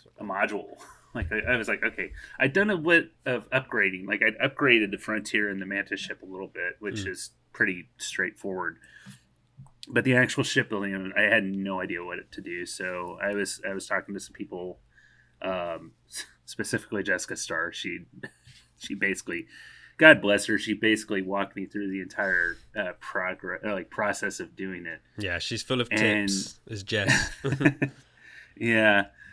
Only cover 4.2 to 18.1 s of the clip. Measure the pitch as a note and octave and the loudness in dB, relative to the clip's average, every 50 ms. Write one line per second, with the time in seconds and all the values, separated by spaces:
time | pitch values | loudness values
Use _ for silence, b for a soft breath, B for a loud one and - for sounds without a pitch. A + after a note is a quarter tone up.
4.2 | A2+ A2 G#2+ - B2+ C3+ - - D3 C3 A#2+ A2+ G#2+ F#2+ G2+ F#2+ - - G#2+ G#2+ | 2 2 2 2 0 -2 0 4 6 8 8 8 6 4 -2 -4 -4 -4 -4 -4
5.2 | G#2+ - - G#2+ G#2 G2+ G2 F#2+ F#2 F#2+ G2 G2+ G2+ - G2+ F#2+ - F#2+ - - | -2 0 2 2 2 2 0 -4 -6 -4 -4 -4 -4 -4 -6 -8 -6 -8 -12 -12
6.2 | - F#2 F#2+ F#2 F#2+ - - F#2 F2+ F2+ - - G#2 G2+ G#2 G#2+ F#2+ G2 F2+ - | -14 -14 -12 -10 -10 -10 -8 -8 -8 -8 -8 -6 -8 -8 -6 -6 -6 -6 -8 -8
7.2 | - - _ _ _ _ - - A2+ G2+ F#2 F2 E2 _ _ - - - - - | -10 -14 _ _ _ _ -2 0 0 0 0 -4 -8 _ _ -12 -10 -8 -4 -2
8.2 | F#2 F2+ - - - G2 F#2+ F#2 F2 E2 E2 - B B B B B B B B | -2 -2 -4 -6 -8 -6 -4 -4 -4 -6 -8 -10 B B B B B B B B
9.2 | B B B _ _ _ _ - - - _ _ - - B2+ A#2+ A2 C3 B2 B2+ | B B B _ _ _ _ -20 -20 -20 _ _ -8 -2 0 2 4 4 6 6
10.2 | B2+ - - - - - - C3+ A2+ - A2 G2+ G2+ G2 F#2+ F#2+ F#2+ F#2+ F#2 G2+ | 4 4 2 -2 -2 0 0 0 0 0 -2 -4 -4 -4 -4 -4 -6 -4 0 2
11.2 | G#2+ G2+ A2 A2 G2 F#2+ G2 G2 F#2+ G2 F#2+ F#2 F2+ F2 F2+ E2+ F2 F2 F2 F#2 | 4 4 4 4 2 0 -2 -4 -4 -4 -4 -4 -4 -4 -6 -6 -6 -8 -10 -10
12.2 | - - - G#2 F#2+ F2+ F2 F2 F2 E2+ - - F#2 F#2 F2+ F2+ F2+ F2 F2 F2+ | -12 -14 -14 -14 -10 -10 -8 -8 -8 -8 -8 -8 -6 -6 -4 -4 -6 -6 -6 -4
13.2 | G2 G2+ G2+ G2+ G2 - - - - G2 F#2+ F#2+ - - G#2 F#2+ - - G2 F2+ | -2 -2 0 0 -2 -2 -4 -6 -6 -6 -6 -6 -4 -4 -4 -4 -4 -4 -8 -10
14.2 | - - - - G2+ - F#2+ F2 F2+ F2+ F2+ - _ b b b b b b b | -10 -12 -14 -14 -12 -10 -10 -10 -8 -10 -12 -14 _ b b b b b b b
15.2 | b b b b - F#2+ F#2+ F2+ F2 F2 E2 D#2 E2 D#2 - _ _ _ B B | b b b b -6 -4 -4 -4 -4 -4 -6 -8 -12 -16 -20 _ _ _ B B
16.2 | B B B B B - - - - - - A2 - - A2 G2+ F#2 G2 F#2 F2 | B B B B B -12 -8 -8 -6 -2 -4 -4 -4 -4 -4 -4 -2 0 -2 -2
17.2 | - - F#2+ - - - E2+ E2 E2+ F2 - - - F2+ F2 F2 F2 - | -2 -6 -8 -8 -6 -4 -4 -4 -4 -4 -6 -8 -8 -8 -8 -10 -12 -16